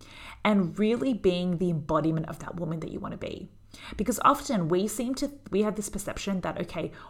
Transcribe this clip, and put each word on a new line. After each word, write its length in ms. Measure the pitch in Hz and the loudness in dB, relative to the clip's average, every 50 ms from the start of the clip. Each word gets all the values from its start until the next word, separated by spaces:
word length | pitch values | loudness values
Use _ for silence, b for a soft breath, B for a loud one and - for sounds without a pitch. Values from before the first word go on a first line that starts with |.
| B B B B B B B B - | B B B B B B B B 2
And 340 | 208 214 196 180 160 - 196 | 4 4 6 4 2 2 2
really 360 | 214 214 233 240 262 269 240 | 2 4 4 2 2 0 0
being 440 | 185 - 185 175 180 180 180 175 160 | 4 4 4 4 4 0 0 0 2
the 120 | 185 175 | 2 2
embodiment 580 | 165 147 160 - 156 156 147 160 160 160 160 - | 0 0 0 2 2 4 4 4 2 2 -2 -4
of 120 | - - | -8 -10
that 160 | - - - | -10 -10 -6
woman 240 | 165 175 156 165 160 | -6 -4 -4 -4 -6
that 100 | 160 - | -6 -6
you 100 | - - | -8 -8
wanna 160 | - - 175 | -8 -8 -8
be. 320 | - - - - - - - - - - B B B B B B | -6 -8 -8 -8 -8 -12 -14 -16 -20 -20 B B B B B B
Because 240 | - - - 202 - - | -2 -2 0 0 6 6
often 440 | - 285 285 - - 247 190 165 151 | 6 6 6 2 0 0 2 4 4
we 200 | 180 180 202 214 | 4 2 2 0
seem 260 | - - 233 247 269 | -2 -2 -2 -2 -2
to, 140 | - 285 285 - - - - | -2 -2 -4 -4 -8 -10 -2
we 120 | - 196 | 0 2
have 140 | 214 214 185 | 2 2 0
this 120 | 214 208 - | -2 -6 -6
perception 520 | - 196 - - - - - 202 196 180 | -6 -6 -6 -6 -8 -6 -4 -2 -2 -2
that, 200 | - 160 - - | -2 -4 -4 -4
okay, 280 | 170 - - 165 160 - B B B | -6 -6 -4 -6 -6 -6 B B B